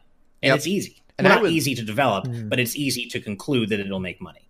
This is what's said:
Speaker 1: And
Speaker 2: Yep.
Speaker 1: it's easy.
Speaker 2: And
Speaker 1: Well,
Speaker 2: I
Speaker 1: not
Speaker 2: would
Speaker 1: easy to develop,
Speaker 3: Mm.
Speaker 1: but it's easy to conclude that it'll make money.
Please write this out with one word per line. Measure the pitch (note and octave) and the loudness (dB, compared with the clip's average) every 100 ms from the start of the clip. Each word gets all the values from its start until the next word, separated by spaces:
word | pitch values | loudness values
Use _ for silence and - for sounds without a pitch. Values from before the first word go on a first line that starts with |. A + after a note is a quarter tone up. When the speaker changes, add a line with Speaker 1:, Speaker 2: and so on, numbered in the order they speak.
| _ _ _ _ | _ _ _ _
Speaker 1:
And | C3+ | 2
Speaker 2:
Yep. | C3+ | 2
Speaker 1:
it's | D3+ | 2
easy. | G3 - - _ - | -2 -4 -10 _ 2
Speaker 2:
And | |
Speaker 1:
Well, | F#3 | 4
Speaker 2:
I | |
Speaker 1:
not | F#3+ | 6
Speaker 2:
would | G3+ | 4
Speaker 1:
easy | E3 C3+ | 2 0
to | B2+ | -2
develop, | A2 G#2+ C3+ G2 B2 | -2 0 2 2 -2
Speaker 3:
Mm. | A#2+ G#2+ | -6 -2
Speaker 1:
but | B2 | 0
it's | B2 - | 0 0
easy | C#3 B2 A#2+ | -2 -2 -6
to | - | -8
conclude | - G2+ - C3+ A2 | -8 -8 -2 0 0
that | G#2 | -2
it'll | G2 F#2+ | -4 -6
make | F#2 - | -6 -10
money. | F2 - | -14 -18